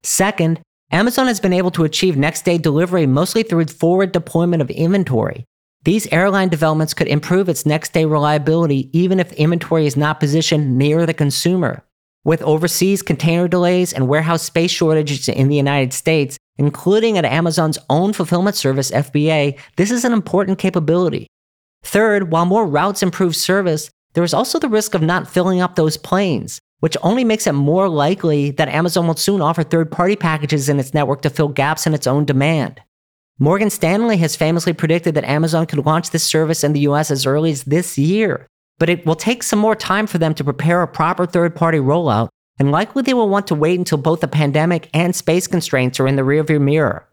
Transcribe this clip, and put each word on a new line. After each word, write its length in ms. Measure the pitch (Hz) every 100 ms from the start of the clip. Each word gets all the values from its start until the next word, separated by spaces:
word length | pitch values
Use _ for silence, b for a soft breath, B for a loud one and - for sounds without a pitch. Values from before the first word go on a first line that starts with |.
Second, 580 | - - 190 214 165 165 _ _ _
Amazon 360 | 165 233 240 262
has 120 | 208
been 140 | 190
able 180 | 180 180
to 120 | 170
achieve 320 | 160 - 185 143
next 280 | 147 -
day 140 | - 170
delivery 480 | 156 147 175 180 147
mostly 380 | 131 180 226
through 220 | 220 170 156
forward 440 | - 170 180 190
deployment 520 | 180 - 170 175 170
of 80 | 131
inventory. 720 | - 165 196 175 120 107 - - _ _ _
These 280 | - 214 -
airline 360 | 160 196 196 185
developments 460 | 165 160 156 156
could 140 | - 160
improve 400 | 147 - 180 185
its 180 | 160 151
next 260 | 151 -
day 120 | 165
reliability 840 | 160 151 147 151 143 160 165 139 131 165
even 220 | 180 190
if 120 | 180
inventory 540 | - 151 170 - 165 147
is 100 | 131
not 240 | 147 151
positioned 560 | 151 156 156 156 143 127
near 300 | 143 160 165
the 80 |
consumer. 680 | 165 143 - 175 185 143 - _ _ _ _
With 180 | 147 160
overseas 580 | 147 156 165 - 185 196
container 460 | - 160 160 170 175
delays 440 | 180 175 180 180
and 160 | - 127
warehouse 340 | 151 160 170
space 280 | - 165 175
shortages 580 | - 165 156 151 135 -
in 200 | 123 135
the 80 | 147
United 360 | 139 143 131
States, 440 | - - 160 131 - _ -
including 600 | 147 147 175 208 226 202
at 80 |
Amazon's 540 | 143 156 170 160 160 151 -
own 240 | 143 196
fulfillment 440 | 208 165 175 196 196
service, 340 | 135 135 131
F 220 | 117 143
B 180 | 147 151
A, 260 | 156 143 139 B -
this 160 | 202
is 120 | 240
an 80 | 240
important 460 | 226 - 180 185 190
capability. 720 | 185 180 151 170 175 - - _ _ _ _ _
Third, 480 | - 202 220 208 180
while 120 | 165
more 220 | 175 202 202
routes 360 | 143 185 202
improve 340 | 190 - 180 160
service, 540 | - 190 185 151 - _ _
there 100 | -
is 100 | 175
also 240 | 165 262 330
the 100 | 302
risk 260 | 214 -
of 80 | 185
not 260 | 160 180 131
filling 320 | - 180 180
up 160 | 180 180
those 200 | 156 -
planes, 600 | - 185 196 123 - - _ _
which 160 | 160 -
only 200 | 165 240
makes 240 | 240 220 -
it 60 |
more 360 | 143 143 175 190
likely 640 | 156 143 196 170 147 143
that 160 | 139 151
Amazon 380 | 151 170 175 170
will 100 | 156
soon 240 | - 196
offer 220 | 151 165
third-party 540 | 156 165 160 - 175 208
packages 520 | 170 156 147 151 135
in 120 | 143
its 120 | 135
network 300 | 151 135 135
to 80 | 151
fill 180 | 135 151
gaps 380 | 139 139 160 -
in 80 |
its 120 | 151 -
own 180 | 139
demand. 560 | 147 135 143 160 113 - _ _ _ _ _ -
Morgan 320 | 143 190 214
Stanley 460 | - 165 196 233 208
has 180 | 165
famously 380 | - 156 170 -
predicted 420 | 170 160 170 170
that 100 | 151
Amazon 420 | 127 147 160 160 160
could 200 | 147 -
launch 240 | 156 170
this 140 | 160
service 400 | - 156 156 160
in 80 | 147
the 80 | 147
U 160 | 143 143
S 160 | 151
as 140 | 139 131
early 260 | 143 165
as 100 | 139
this 320 | 135 156 180 -
year, 520 | 147 202 214 - - _ _ _
but 80 | 165
it 180 | 170 160
will 80 |
take 300 | 160 214 247
some 160 | - 208
more 160 | 214 214
time 320 | - 190 214
for 100 | 170
them 160 | 160
to 80 | 156
prepare 400 | 143 135 160 175
a 60 | 170
proper 360 | - 160 175 180
third-party 520 | 180 170 170 165 160
rollout, 500 | 131 160 160 107 113 _ _ _
and 140 | 139
likely 300 | 151 214 269
they 120 | 262
will 140 | 247 214
want 180 | 202 202
to 80 |
wait 240 | 151 156 180
until 200 | 180 151
both 220 | 147 165
the 60 | 147
pandemic 640 | 151 147 143 165 170 -
and 220 | 156 180
space 320 | 180 - 170 -
constraints 540 | 180 - 135 127 127
are 80 | 131
in 80 | 139
the 60 |
rearview 380 | 131 147 151 151
mirror. 460 | 139 151 135 - _